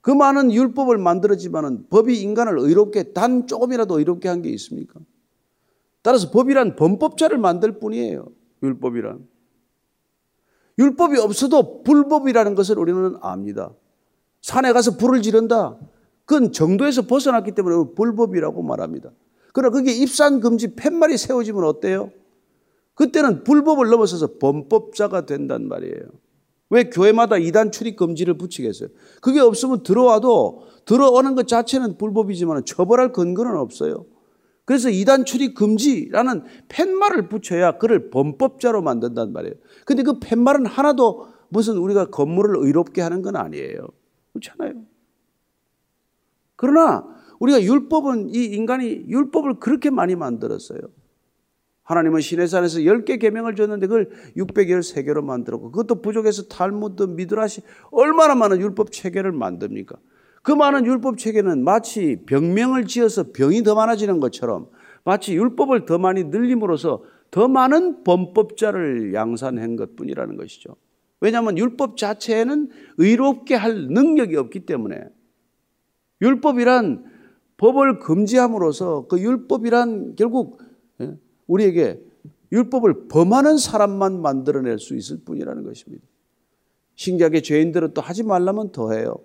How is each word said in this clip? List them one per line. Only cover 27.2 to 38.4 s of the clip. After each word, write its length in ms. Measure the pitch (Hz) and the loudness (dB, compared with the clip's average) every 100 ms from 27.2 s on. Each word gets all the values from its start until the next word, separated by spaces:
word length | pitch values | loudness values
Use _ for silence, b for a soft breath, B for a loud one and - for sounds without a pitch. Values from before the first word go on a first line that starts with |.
| 233 208 | 4 2
이단 340 | 170 196 220 | 2 2 2
출입 240 | - 226 196 | -4 -8 -2
금지를 400 | 175 160 175 156 | -4 -2 -4 -4
붙이겠어요? 520 | 175 - 113 95 101 b b b | -6 -8 -8 -8 -14 b b b
그게 180 | 254 285 | 0 4
없으면 440 | 240 208 262 254 | 4 4 -2 -2
들어와도 800 | - 208 247 214 247 208 104 - B B | 0 4 6 4 4 4 2 -4 B B
들어오는 500 | - 240 277 247 269 | 0 4 6 4 2
것 120 | 254 254 | 0 0
자체는 500 | 233 233 262 240 170 | -2 0 -2 -2 -4
불법이지만 680 | 214 208 202 175 170 147 | -4 -2 -2 -2 -4 -4
처벌할 460 | - - 185 247 254 | -6 -4 2 2 2
근거는 440 | 247 175 180 240 180 | 0 -2 -2 -4 -4
없어요. 480 | 120 - 76 76 - _ _ _ _ _ | -6 -6 -6 -6 -14 _ _ _ _ _
그래서 240 | - 262 240 | -2 0 2
이단 360 | 190 202 269 | 2 4 4
출입 300 | 247 247 269 | 2 -2 -4
금지라는 880 | - 208 214 285 214 - - 254 196 B B _ | 0 0 2 2 0 -2 0 0 -4 B B _
팻말을 600 | - 381 381 415 339 175 | -4 -2 2 0 0 -4
붙여야 480 | 208 - 175 175 156 | -10 -4 0 0 2
그를 320 | 220 196 - | 2 0 0
범법자로 720 | 131 143 147 | -2 -2 0